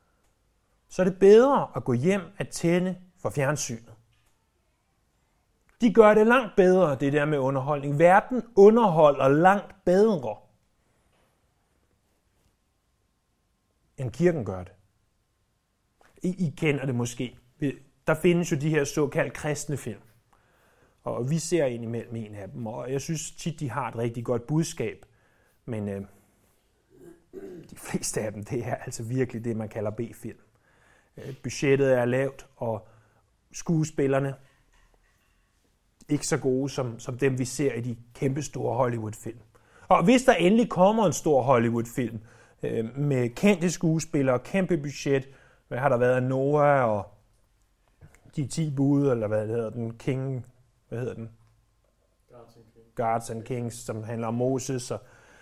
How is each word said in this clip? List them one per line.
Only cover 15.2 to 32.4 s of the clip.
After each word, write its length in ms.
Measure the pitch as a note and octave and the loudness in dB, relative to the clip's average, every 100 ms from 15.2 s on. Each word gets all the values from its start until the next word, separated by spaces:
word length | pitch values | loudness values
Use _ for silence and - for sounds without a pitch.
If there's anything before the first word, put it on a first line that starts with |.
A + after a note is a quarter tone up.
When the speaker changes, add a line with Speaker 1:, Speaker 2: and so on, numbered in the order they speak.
| _ _ _ _ _ _ _ _ _ _ | _ _ _ _ _ _ _ _ _ _
Speaker 1:
I, 240 | F3+ F3+ E3 | -8 -4 -6
I 60 | - | -2
kender 280 | D#3 C#3 C3+ | -2 -2 -4
det 100 | A#2+ | -4
måske. 420 | A#2+ - B2 - _ _ C#3+ - _ _ - | -6 -6 -10 -12 _ _ -6 -6 _ _ -4
Der 60 | |
findes 380 | D#3 F3+ E3+ E3+ | 0 2 2 0
jo 60 | D#3 | -2
de 120 | D#3 | 0
her 140 | D#3 | 0
såkaldt 500 | C#3 - C#3 E3 C3 | 0 -2 -2 -2 -4
kristne 440 | - D#3 D3+ - C3+ | -6 -6 -6 -6 -8
film. 240 | B2 G2+ _ _ _ _ _ _ _ _ _ _ | -8 -14 _ _ _ _ _ _ _ _ _ _
Og 260 | B2 A2+ B2+ | -10 -6 -4
vi 100 | D#3+ | -4
ser 260 | - E3+ C#3 | -2 0 0
indimellem 500 | A#2+ A2+ A#2 A2 A#2 | -4 -8 -8 -8 -12
en 200 | G#2+ G#2 | -12 -14
af 140 | F#2+ | -14
dem, 180 | C3+ A2+ | -12 -10
og 240 | B2+ B2 | -10 -8
jeg 100 | C#3 | -6
synes 300 | - D#3 - | -6 -8 -10
tit, 280 | - F3 - | -10 -10 -8
de 100 | C#3+ | -8
har 180 | B2 A#2 | -6 -8
et 100 | A#2 | -4
rigtig 280 | A#2+ A#2+ A#2+ | -6 -4 -4
godt 220 | A#2+ A#2+ | -4 -2
budskab. 580 | D#3 D#3+ - A2 F#2+ - _ _ _ _ _ - | -2 -2 -6 -10 -10 -20 _ _ _ _ _ -10
Men, 240 | A2 G2+ | -8 -6
øh, 120 | G2 G2 _ _ _ _ _ _ _ _ _ E4+ - _ F#4+ G4 F4+ - | -8 -12 _ _ _ _ _ _ _ _ _ -20 -20 _ -18 -16 -18 -20
de 60 | - | -20
fleste 460 | - F#3 - C3+ | -10 -8 -6 -6
af 120 | G#2+ | -8
dem, 100 | G#2 | -10
det 220 | G#2 A#2+ A#2+ | -10 -10 -8
er 80 | A#2+ | -10
altså 280 | - - | -10 -12
virkelig 400 | A2+ C3 B2 A#2 | -6 -4 -4 -4
det, 140 | A#2 A2 | -6 -6
man 120 | G#2+ | -8
kalder 220 | A#2 G#2 | -8 -8
B-film. 480 | A2 A2+ - A#2 - _ _ _ _ _ _ _ - | -8 -10 -12 -16 -18 _ _ _ _ _ _ _ -18
Øh, 180 | C3 C3+ | -16 -12
budgettet 500 | B2 - C#3+ C#3 C3+ | -12 -2 2 4 4
er 120 | B2+ A#2+ | 2 2
lavt, 420 | B2+ C3+ - | 0 -2 -8